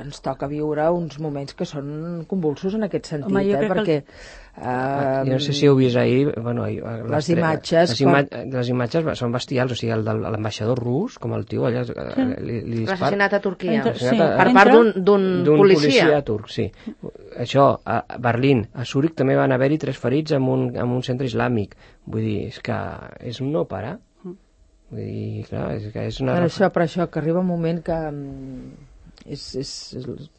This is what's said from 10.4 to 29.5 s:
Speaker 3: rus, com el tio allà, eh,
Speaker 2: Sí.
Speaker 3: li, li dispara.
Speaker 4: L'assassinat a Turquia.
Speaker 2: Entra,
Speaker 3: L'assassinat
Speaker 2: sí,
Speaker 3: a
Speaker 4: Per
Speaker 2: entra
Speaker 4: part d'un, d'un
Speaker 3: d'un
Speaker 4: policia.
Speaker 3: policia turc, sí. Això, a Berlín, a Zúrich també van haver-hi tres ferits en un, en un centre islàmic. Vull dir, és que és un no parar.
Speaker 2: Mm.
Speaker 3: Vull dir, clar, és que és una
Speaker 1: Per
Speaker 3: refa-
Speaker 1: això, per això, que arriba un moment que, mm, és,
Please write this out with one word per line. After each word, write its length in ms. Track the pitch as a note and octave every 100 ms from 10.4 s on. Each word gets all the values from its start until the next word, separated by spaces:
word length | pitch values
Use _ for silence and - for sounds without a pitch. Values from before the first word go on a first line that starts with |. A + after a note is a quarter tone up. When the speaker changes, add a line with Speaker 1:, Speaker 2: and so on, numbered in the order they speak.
| G#2+ - A2+ B2+
Speaker 3:
rus, 420 | A#2+ C3 A#3+ -
com 100 | A#2+
el 140 | A2 -
tio 180 | A2+ C3+
allà, 160 | B2 A#2+
eh, 200 | - B1+ -
Speaker 2:
Sí. 80 | B3+ -
Speaker 3:
li, 140 | - A#2 -
li 120 | A#2
dispara. 180 | A2+ F#3
Speaker 4:
L'assassinat 340 | C#3 G3+ G3
a 80 | G3+
Turquia. 320 | G3+ F3 F#3 A3
Speaker 2:
Entra, 160 | A#3+
Speaker 3:
L'assassinat 240 | - B2 A3+
Speaker 2:
sí, 40 |
Speaker 3:
a 160 | D#3 -
Speaker 4:
Per 100 | F#3+
Speaker 2:
entra 120 | B3
Speaker 4:
part 80 | G#3
d'un, 160 | A3+ A3+ F#3+
d'un 400 | F#3 G3+ F#3+ F3+
Speaker 3:
d'un 120 | E3+ D3+
Speaker 4:
policia. 240 | G3 E3 D3 A#3+
Speaker 3:
policia 200 | D3 D3
turc, 240 | B2+ G#2+ -
sí. 160 | - G#2 - A3 - - - - -
Això, 300 | B2 C3+ C3+ A2
a 180 | - A#2 - -
Berlín, 480 | A#2+ A#2 C3+ B2+ -
a 100 | -
Zúrich 300 | A#2+ C3+ D#3+
també 220 | D#3+ C3+ C#3
van 140 | C#3
haver-hi 260 | B2+ C3+ D3+
tres 180 | C3+ C3
ferits 360 | A#2+ C#3+ D#3
en 100 | C#3+
un, 240 | C3 C3 B2+ A#2+
en 120 | B2 B2
un 40 |
centre 240 | B2+ B2+ C3
islàmic. 500 | A2+ B2 A2 F#2+ - - _ -
Vull 140 | A2
dir, 140 | A2 G#2 -
és 100 | -
que 160 | - G#2 F#2+ - - -
és 200 | B2 A#2
un 120 | C3
no 120 | E3 C#3+
parar. 320 | G2 A2+ G#3 _ _
Speaker 2:
Mm. 100 | F3+ F#3+ _ _ _ _ _
Speaker 3:
Vull 100 | A#2
dir, 440 | G#2+ G#2+ G#2+ G#2+ -
clar, 220 | A2 - A2
és 160 | G#2
que 120 | A2+ A2
és 120 | A2+
una 140 | C3
Speaker 1:
Per 80 | F3
Speaker 3:
refa- 240 | E3+ - F#3
Speaker 1:
això, 60 |
per 100 | F3+
això, 260 | E3 F#3 E3+
que 120 | D#3+
arriba 180 | D3+ F3
un 80 | F#3
moment 340 | E3+ E3 E3+
que, 120 | E3 E3 D#3
mm, 1200 | D3 C#3 C3+ C3+ B2+ C3 C#3+ C#3 - - - -
és, 240 | C#3+ -